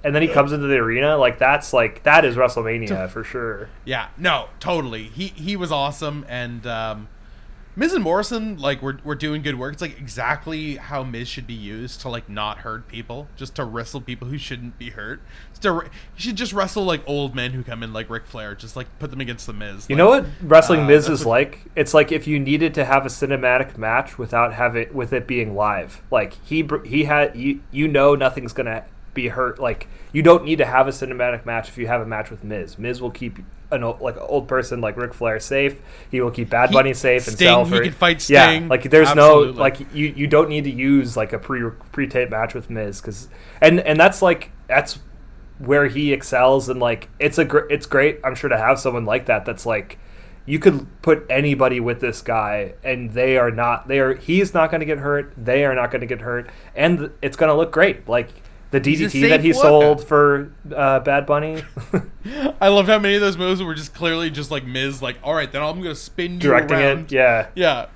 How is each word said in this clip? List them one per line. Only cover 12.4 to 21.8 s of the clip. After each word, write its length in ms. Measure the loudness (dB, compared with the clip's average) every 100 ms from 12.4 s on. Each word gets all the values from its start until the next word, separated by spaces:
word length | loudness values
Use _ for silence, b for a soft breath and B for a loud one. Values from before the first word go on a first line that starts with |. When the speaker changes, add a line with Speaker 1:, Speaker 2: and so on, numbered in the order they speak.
| -8 -8
Speaker 2:
hurt 300 | -12 -14 -14
people, 400 | -16 -14 -14 -16 -16
just 180 | -14 -10
to 80 | -8
wrestle 360 | -8 -10 -14
people 260 | -12 -12 -10
who 120 | -12
shouldn't 400 | -12 -14 -14 -16
be 100 | -16
hurt. 320 | -14 -14 -14 -18 b b
Just 100 | -4
to 100 | -2
re-, 140 | -2 -8 B B -12
he 80 |
should 140 | -8 -6
just 160 | -6
wrestle, 320 | -4 -4 -2 -2
like, 180 | -4 -4
old 300 | -6 -6 -6
men 160 | -8
who 100 | -8
come 220 | -10 -10
in, 100 | -10
like 160 | -10 -10
Ric 160 | -12 -12
Flair, 300 | -14 -14 -14
just, 200 | -14 -14
like, 120 | -14 -14
put 140 | -12
them 100 | -10
against 240 | -10 -10 -10
the 80 |
Miz. 320 | -10 -10 -12 -2
Speaker 1:
You 80 | 6
Speaker 2:
Like, 20 |
Speaker 1:
know 100 | 6
what 160 | 6 0 -10
wrestling 380 | 6 6 8 2
Speaker 2:
uh, 60 | 6
Speaker 1:
Miz 180 | 6 6
Speaker 2:
that's 140 | -2
Speaker 1:
is 60 | 2
Speaker 2:
what 60 | 2
Speaker 1:
like? 300 | 0 -6 -10
It's 180 | -4